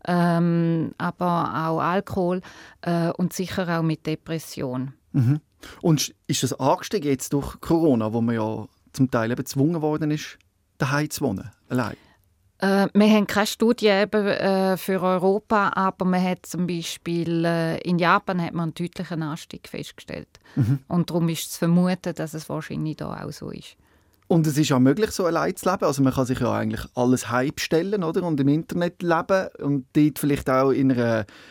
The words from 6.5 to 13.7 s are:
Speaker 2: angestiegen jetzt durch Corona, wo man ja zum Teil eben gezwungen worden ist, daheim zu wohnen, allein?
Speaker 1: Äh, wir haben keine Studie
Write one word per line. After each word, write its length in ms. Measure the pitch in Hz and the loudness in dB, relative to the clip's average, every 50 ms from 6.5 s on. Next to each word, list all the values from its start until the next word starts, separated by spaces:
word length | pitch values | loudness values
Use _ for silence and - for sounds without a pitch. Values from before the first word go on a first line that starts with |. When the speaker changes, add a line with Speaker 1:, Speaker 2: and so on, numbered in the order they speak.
| 143 | -2
Speaker 2:
angestiegen 560 | - 131 135 165 185 - - - 208 143 147 | 0 2 2 2 2 0 -4 -4 -2 0 0
jetzt 220 | 139 131 - - - | -2 -2 -2 -2 -4
durch 280 | 143 139 - - - | -4 -4 -4 -10 -8
Corona, 520 | - - 165 170 160 160 131 113 110 110 110 | -2 0 2 4 4 4 4 2 2 0 0
wo 80 | 117 | 0
man 140 | 113 117 117 | 0 0 0
ja 320 | 113 110 110 110 110 107 - _ _ _ _ - | -2 -2 -4 -4 -8 -10 -14 _ _ _ _ -2
zum 180 | - 135 127 | 0 0 2
Teil 200 | - 120 113 113 | 2 0 0 0
eben 140 | 123 - 135 | -2 -4 -6
gezwungen 380 | - - 139 135 156 175 160 151 | -4 -2 0 0 2 0 0 -2
worden 280 | 151 151 156 156 151 | -2 -2 -2 -2 -2
ist, 280 | 151 151 - - - - _ _ _ _ _ _ _ - | -2 -4 -6 -10 -16 -20 _ _ _ _ _ _ _ -4
daheim 320 | 156 131 139 143 151 147 | -2 0 0 0 -2 -2
zu 140 | - - 147 | -4 -4 -2
wohnen, 260 | 131 98 95 - 104 - _ _ - | -2 -2 -4 -8 -12 -18 _ _ -4
allein? 280 | 127 123 120 104 - - _ _ _ _ _ _ _ _ _ _ _ _ | -4 -2 -2 -4 -6 -10 _ _ _ _ _ _ _ _ _ _ _ _
Speaker 1:
Äh, 280 | - 196 196 196 196 - - | -2 0 2 2 2 2 4
wir 160 | 202 208 214 | 4 6 6
haben 160 | 214 214 202 | 6 4 4
keine 200 | - - 208 202 | 2 0 0 0
Studie 420 | 214 - - 226 226 | 0 0 0 2 2